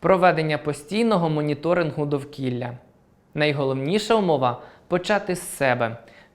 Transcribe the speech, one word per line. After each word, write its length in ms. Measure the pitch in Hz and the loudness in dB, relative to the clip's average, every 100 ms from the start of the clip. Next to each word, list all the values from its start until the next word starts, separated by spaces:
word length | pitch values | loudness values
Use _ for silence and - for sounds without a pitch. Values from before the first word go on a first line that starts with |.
Проведення 580 | 170 185 180 160 156 147 | 4 6 6 4 0 -2
постійного 680 | - 147 - 208 233 202 165 | -4 -8 -6 0 2 2 2
моніторингу 760 | 151 151 147 160 175 165 143 147 | 0 -2 -2 0 0 0 -2 -2
довкілля. 680 | 143 131 - 131 123 123 123 - _ _ _ _ | -4 -6 -8 -6 -4 -8 -12 -18 _ _ _ _
Найголовніша 800 | 147 151 139 135 135 139 202 208 | -2 0 0 0 -2 -2 -2 2
умова — 480 | 226 190 147 127 120 - - _ | 2 4 2 2 -2 -10 -20 _
почати 460 | 175 180 208 202 | -4 0 -2 0
з 60 | 180 | -6
себе, 560 | - - 135 120 117 117 - - - | -6 -2 0 2 0 -4 -16 -20 -20